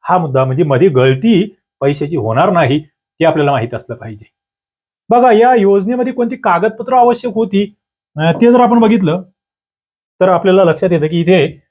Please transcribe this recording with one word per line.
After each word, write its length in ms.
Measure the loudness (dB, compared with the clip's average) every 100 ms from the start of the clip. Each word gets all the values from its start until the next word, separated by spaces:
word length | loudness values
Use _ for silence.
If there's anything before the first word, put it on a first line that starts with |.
हा 180 | -2 -2
मुद्दा 260 | -2 -2
म्हणजे 200 | -2 -2
मध्ये 240 | -2 2 2
गळती 680 | 2 2 2 2 0 0 _ _ _
पैशाची 360 | -4 -4 -6 -6
होणार 340 | -4 0 0
नाही, 300 | 2 0 -2 -6
ते 360 | _ _ _
आपल्याला 280 | -2 0 0
माहित 220 | -2 -4
असलं 200 | -10 -14
पाहिजे. 360 | -16 -16 -18 -20 _ _ _ _ _ _ _ _
बघा, 240 | 2 4
या 220 | 4 4
योजनेमध्ये 580 | 2 2 0 -2 -4 -6
कोणती 240 | -4 -6 -4
कागदपत्र 580 | -2 -2 -2 -6 -2
आवश्यक 400 | 0 0 -2 -4
होती, 400 | -4 -2 -2 -4 _ _ _ _ -4
अ, 160 | -2
ते 200 | 2 4
जर 80 | 4
आपण 180 | 4 2
बघितलं 440 | 2 2 0 -4 -8 _ _ _ _ _ _ _ _ _
तर 80 | 0
आपल्याला 360 | 2 2 2
लक्षात 280 | 2 2 0
येतं 140 | 0 -2
की 140 | -2
इथे 400 | 0 2 0 -4 _